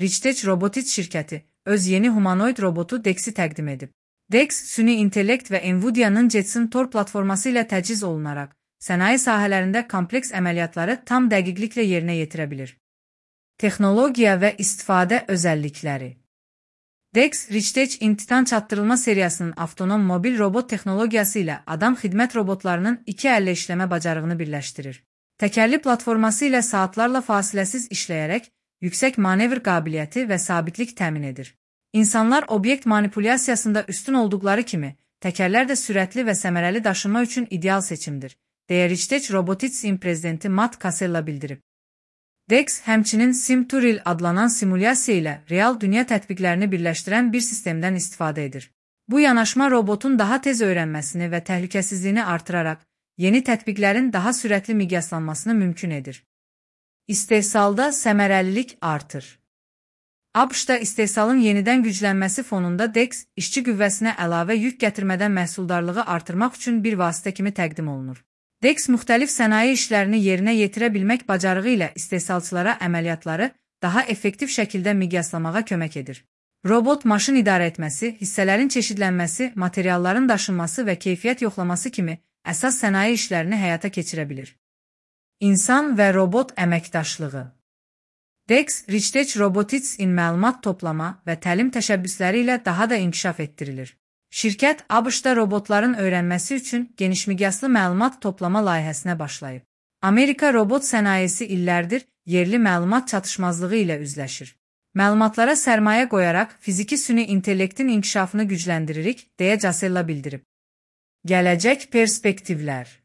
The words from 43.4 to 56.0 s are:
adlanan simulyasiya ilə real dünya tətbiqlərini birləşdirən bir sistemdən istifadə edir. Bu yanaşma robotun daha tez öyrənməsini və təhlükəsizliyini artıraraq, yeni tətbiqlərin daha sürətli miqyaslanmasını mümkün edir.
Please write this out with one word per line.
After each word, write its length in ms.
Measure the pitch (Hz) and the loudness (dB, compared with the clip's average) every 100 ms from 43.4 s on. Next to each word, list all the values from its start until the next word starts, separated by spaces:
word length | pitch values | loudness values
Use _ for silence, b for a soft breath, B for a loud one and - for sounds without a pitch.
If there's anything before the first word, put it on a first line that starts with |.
| - 254 254 269 240 214 175 | 2 2 2 2 2 2 0
adlanan 420 | 170 170 180 233 | -2 0 2 2
simulyasiya 680 | 226 190 185 220 254 - 185 | 2 2 2 2 2 0 0
ilə 120 | 156 147 - | 0 -6 -4
real 240 | 175 226 233 | 0 2 2
dünya 220 | 196 220 254 | 2 2 2
tətbiqlərini 560 | 214 - 185 185 175 202 | -2 -2 -2 0 0 0
birləşdirən 560 | 185 170 160 - 220 240 | 0 -2 -4 -2 0 2
bir 100 | 240 233 | 0 -2
sistemdən 520 | - 175 160 180 185 | -4 -4 -2 -2 -2
istifadə 420 | - - 156 151 | -4 -4 -4 -4
edir. 300 | 143 135 - _ _ _ - | -6 -8 -16 _ _ _ -2
Bu 120 | 269 | 4
yanaşma 480 | 285 233 214 254 277 | 4 4 2 2 4
robotun 440 | 247 202 208 269 247 | 4 2 0 2 2
daha 200 | 202 262 | 2 0
tez 200 | 277 233 202 | 0 0 2
öyrənməsini 640 | 175 160 156 143 175 170 | 0 -2 -4 -6 -6 -4
və 140 | 170 170 | -4 -2
təhlükəsizliyini 800 | 180 180 196 185 190 190 220 190 | -4 -2 -4 -4 -2 0 0 0
artıraraq, 540 | 170 - 175 160 160 _ _ _ - | -4 -2 -2 -2 -6 _ _ _ -2
yeni 260 | 185 247 262 | 2 4 2
tətbiqlərin 600 | 220 - 202 202 214 254 | -2 -2 0 2 2 2
daha 200 | 196 214 | 0 0
sürətli 400 | 240 226 202 196 | 0 0 0 0
miqyaslanmasını 800 | 214 180 180 165 165 160 156 220 | 0 0 -2 -2 -4 -4 -4 0
mümkün 380 | 226 180 165 175 | 0 0 -2 -6
edir. 320 | 147 | -6